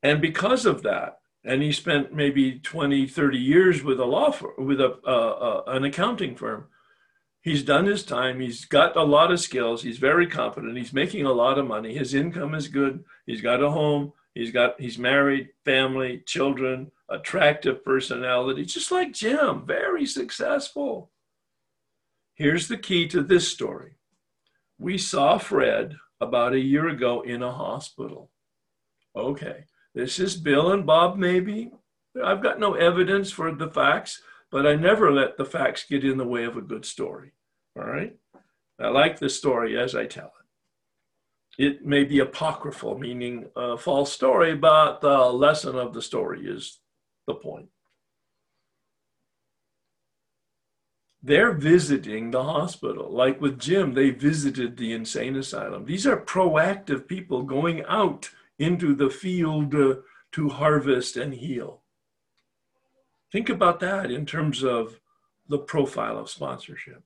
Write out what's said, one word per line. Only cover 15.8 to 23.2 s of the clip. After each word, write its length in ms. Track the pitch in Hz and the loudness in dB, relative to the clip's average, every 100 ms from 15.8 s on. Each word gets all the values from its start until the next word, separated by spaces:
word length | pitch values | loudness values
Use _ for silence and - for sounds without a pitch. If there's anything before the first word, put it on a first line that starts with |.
| 131 131 131 123 - | 2 0 -4 -6 -8
children, 680 | - 139 131 131 131 135 _ _ | -2 0 0 -2 -4 -10 _ _
attractive 720 | - - 143 147 147 - 135 | -10 -6 2 4 4 -2 -2
personality, 840 | - 131 131 123 127 123 131 131 - | 0 -2 0 -6 -2 0 0 -4 -6
just 260 | - 311 | -6 -2
like 220 | 359 359 | -2 -2
Jim, 500 | - 214 285 277 - 127 | -4 -2 0 0 -2 -4
very 380 | - 392 359 | -4 -2 -2
successful. 1040 | 277 - 233 - - 285 285 - 285 196 170 _ _ _ _ _ _ _ _ _ _ _ _ | -4 -4 -8 -6 -2 -2 -4 -8 -6 -6 -12 _ _ _ _ _ _ _ _ _ _ _ _
Here's 340 | _ 147 165 170 | _ 0 2 -2
the 80 | 226 | -8
key 320 | - 180 165 | -2 -2 0
to 140 | 175 | -2